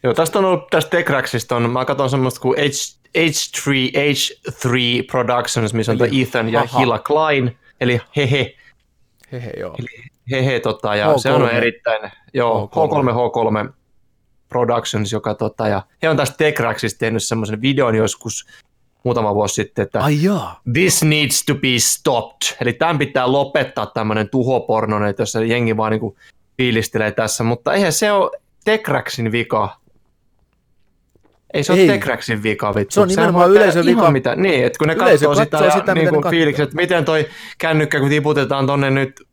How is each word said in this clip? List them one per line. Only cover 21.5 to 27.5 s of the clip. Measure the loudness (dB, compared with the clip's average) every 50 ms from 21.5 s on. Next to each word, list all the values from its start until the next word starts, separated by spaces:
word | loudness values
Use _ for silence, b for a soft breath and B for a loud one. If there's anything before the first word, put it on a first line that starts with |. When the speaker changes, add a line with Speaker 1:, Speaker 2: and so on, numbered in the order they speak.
| -2
Speaker 1:
be | 0 0 0 0 2
stopped". | 0 0 -2 -2 _ 0 0 0 -2 -6 -10 _ -8 -8 -6 -4
Eli | -4 -4 -2
tän | 0 0 0 0
pitää | 0 -2 -2 0 0 0 2
lopettaa | 2 2 0 0 0 -2 -2 -2 -4 -8 -8
tämmönen | -6 _ -4 -2 -2 0 0 -2 0
tuhoporno, | 0 -2 0 0 0 -2 0 0 0 0 0 0 -2 0 0
että | -2 -2 -2
jos | -4 -4 -2 -2 -2
jengi | 0 0 0 0 0 0
vaan | 0 -2 -2
niinku | -2 -2 -4 -8 -12 b b b b _ _ _ _
fiilistelee | -2 -2 0 0 0 -2 -2 -2 -2 -2 -2
tässä, | -2 -2 -4 -2 -2 -2 0
mutta | -2